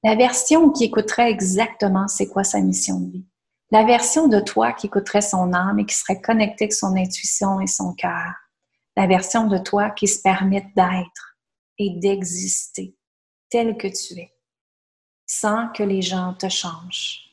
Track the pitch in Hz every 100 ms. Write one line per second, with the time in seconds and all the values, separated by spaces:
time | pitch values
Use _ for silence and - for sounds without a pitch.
0 | 220 220 247 - - 320 311 302 226 -
1 | 214 - 240 202 190 185 220 - 202 190
2 | 196 - 196 - 196 208 190 185 - 185
3 | 180 185 - _ _ _ _ 214 220 240
4 | 233 311 311 214 208 - 226 233 202 202
5 | 202 208 202 185 180 180 185 208 202 -
6 | - 190 - 226 208 - 214 208 196 190
7 | 185 - - - 196 190 190 - 185 185
8 | 180 175 170 - _ _ _ _ _ -
9 | 190 185 185 - 220 190 190 202 208 -
10 | 202 - 190 185 190 196 196 - 180 185
11 | 175 - - _ _ _ _ _ 202 175
12 | 196 196 180 175 190 - - - 185 _
13 | _ _ _ _ _ 233 226 220 196 190
14 | - 180 170 _ _ _ _ _ _ _
15 | _ _ - - 214 220 233 - 202 196
16 | 185 185 185 180 190 - 180 165 180 180
17 | - - _